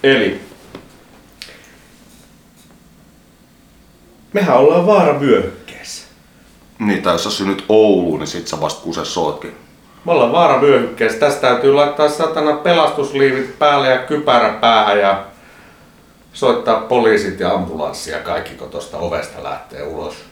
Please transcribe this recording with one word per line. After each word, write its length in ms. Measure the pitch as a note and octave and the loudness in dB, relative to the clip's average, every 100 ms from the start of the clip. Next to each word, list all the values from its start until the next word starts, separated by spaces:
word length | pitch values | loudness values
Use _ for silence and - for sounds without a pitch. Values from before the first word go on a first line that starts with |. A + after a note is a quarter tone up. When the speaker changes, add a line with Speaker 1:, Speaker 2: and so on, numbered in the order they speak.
Speaker 1:
Eli 380 | C3+ B2 G2 F2 - - - - - - _ - _ _ - - - - - _ _ - - _ _ _ _ _ _ _ _ _ _ _ _ _ _ _ _ _ _ _ _ | 2 2 0 -4 -14 -20 -20 -20 -20 -20 _ -20 _ _ -20 -20 -20 -20 -20 _ _ -20 -20 _ _ _ _ _ _ _ _ _ _ _ _ _ _ _ _ _ _ _ _
mehän 240 | G3+ F3+ B2 | -2 2 4
ollaan 280 | C#3+ E3+ F3 | 6 4 4
vaaravyöhykkeessä. 1200 | G3+ D#3 C#3 C#3 A2+ - - - - - - - _ _ _ _ _ _ _ | 4 4 2 2 2 0 -10 -20 -20 -18 -18 -18 _ _ _ _ _ _ _
Speaker 2:
Niin, 220 | G#2+ F#2 | -2 0
tai 120 | F#2 | 0
jos 100 | E2+ | 0
sä 80 | G#2 | -2
synnyt 340 | G#2+ G2 F#2+ - | -4 -4 -4 2
Ouluun, 500 | A2 G#2+ F#2+ F2 D2+ | 4 6 4 0 -4
niin 80 | D2+ | -6
sit 200 | - - | -10 -8
sä 140 | D#2+ | -6
vast 220 | D2+ - | -6 -6
kuses 340 | E2+ E2 D2 - | -10 -8 -6 -4
ootkin. 400 | D#2 - - - - _ _ - - | -4 -4 -12 -18 -20 _ _ -16 0
Speaker 1:
Me 60 | |
ollaan 200 | E3 A#2 | 2 2
vaaravyöhykkeessä. 880 | D#3 E3+ C3 C#3+ B2+ A#2 - A2 G#2+ | 4 2 4 4 4 0 -2 -2 0
Tästä 220 | D3 - | 0 0
täytyy 320 | C3 B2 C#3 | 0 2 2
laittaa 360 | C#3+ D3 - D3+ | 4 2 2 0
satana 480 | D3 D#3+ D#3+ D3+ D3+ | 0 -2 0 -2 0
pelastusliivit 1000 | F3+ E3+ D3+ - C#3 C#3 C3+ C3 A#2+ - | 0 2 2 0 -4 2 2 2 -6 0
päälle 300 | D3 C#3+ C3 | 2 2 2
ja 80 | B2+ | 0
kypärä 520 | - D3 - A#2+ A2 | 0 -4 2 2 2
päähän 500 | A2 A#2 A2 G#2 G#2 | 0 2 4 2 2
ja 260 | G2 G2 - - - - - - - _ _ _ _ | 2 0 -4 -18 -20 -20 -20 -20 -20 _ _ _ _
soittaa 460 | - B2+ A#2+ - - | -2 0 0 0 -2
poliisit 600 | - B2 A2 G#2 G2 F2+ | 0 2 4 2 0 -4
ja 140 | F2+ | -2
ambulanssi 580 | F#2+ F2 D#2+ D2 - - | -2 -4 -6 -8 -8 -10
ja 80 | D#2 | -10
kaikki, 360 | E2+ D#2 - B1+ | -6 -8 -8 -14
kun 140 | C2 | -14
tosta 280 | - - D#2 | -14 -12 -10
ovesta 460 | E2+ D#2 - - | -6 -6 -8 -12
lähtee 400 | C#2+ C#2 - C2+ | -12 -12 -14 -14
ulos. 320 | D2 D#2 D2 - - | -12 -10 -12 -14 -20